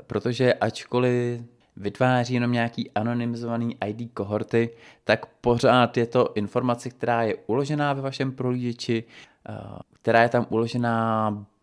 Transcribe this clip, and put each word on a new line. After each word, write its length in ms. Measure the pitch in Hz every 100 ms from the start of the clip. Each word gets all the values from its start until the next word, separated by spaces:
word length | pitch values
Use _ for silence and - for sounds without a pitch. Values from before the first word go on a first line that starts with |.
| -
protože 480 | 107 127 123 127
ačkoliv 880 | - 110 - - 123 123 123 120 120 120 _ _ -
vytváří 580 | 101 - 127 127 120
jenom 180 | 123 120
nějaký 380 | 120 117 - -
anonymizovaný 840 | 104 113 120 120 117 120 117 117 -
I 120 | 104
D 160 | 110 120
kohorty, 560 | - 101 104 - 117 117 - - -
tak 220 | - 110 -
pořád 720 | _ 120 120 127 123 117 123
je 100 | 117
to 280 | 127 120
informace, 560 | 107 101 123 123 120 123
která 320 | - 120 117
je 140 | 113 - -
uložená 460 | 120 143 151 143
ve 100 | 135
vašem 300 | 135 131 131
prohlížeči, 720 | 131 127 127 120 117 - 113 113 - - _ -
eh, 40 | 107 104 101 -
která 300 | _ - 113
je 60 | 117
tam 180 | 120 -
uložená 960 | 113 117 123 120 117 113 110 110 104 101 _